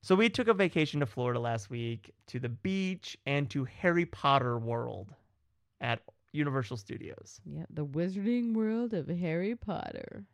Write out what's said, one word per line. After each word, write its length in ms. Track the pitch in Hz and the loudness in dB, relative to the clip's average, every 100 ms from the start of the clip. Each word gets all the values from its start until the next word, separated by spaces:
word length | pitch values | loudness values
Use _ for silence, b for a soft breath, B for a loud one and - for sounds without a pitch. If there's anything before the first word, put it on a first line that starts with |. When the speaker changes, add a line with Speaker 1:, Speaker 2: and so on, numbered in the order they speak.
| - | 4
Speaker 1:
So 60 | |
we 160 | 190 220 | 6 6
took 180 | - 226 | 4 2
a 60 | |
vacation 460 | 190 185 175 156 147 | 4 4 4 2 2
to 60 | 135 | -2
Florida 320 | - 123 120 | 0 0 0
last 300 | 117 113 - | 0 -4 -4
week, 460 | 120 117 117 - - - | -6 -4 -6 -10 -20 -10
to 120 | 127 | -6
the 80 | 123 | -6
beach 680 | 120 190 190 185 185 - - - | -4 -2 0 0 -4 -8 -10 -2
and 240 | 143 143 | 0 0
to 160 | 139 127 | -2 -4
Harry 400 | - 180 175 170 | 0 2 4 2
Potter 520 | - 139 139 123 120 | 0 4 6 4 0
World 540 | 113 117 120 92 104 - _ _ _ _ _ _ | -2 -2 -4 -8 -12 -18 _ _ _ _ _ _
at 180 | 120 117 - _ _ | -2 -2 -4 _ _
Universal 460 | 147 147 135 117 123 | -2 0 0 -2 -6
Studios. 640 | - - - - - - | -8 -10 -10 -14 -16 -18
Speaker 2:
Yeah, 200 | 175 147 - | -12 -12 -10
the 160 | 156 | -6
wizarding 680 | 147 139 196 190 202 240 240 | -4 0 -2 0 0 2 2
world 400 | 220 220 226 240 | 2 2 0 0
of 120 | 208 143 | -2 -2
Harry 460 | 175 175 160 190 | -2 0 0 0
Potter. 720 | 240 - 180 50 - - - 196 | -4 -4 -4 -4 -8 -10 -14 -16